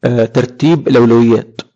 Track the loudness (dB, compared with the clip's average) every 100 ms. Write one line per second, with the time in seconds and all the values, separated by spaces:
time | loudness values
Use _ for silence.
0 | -4 -2 -2 -2 -6 -4 -2 -2 0 0
1 | 2 2 2 0 -4 -16 -20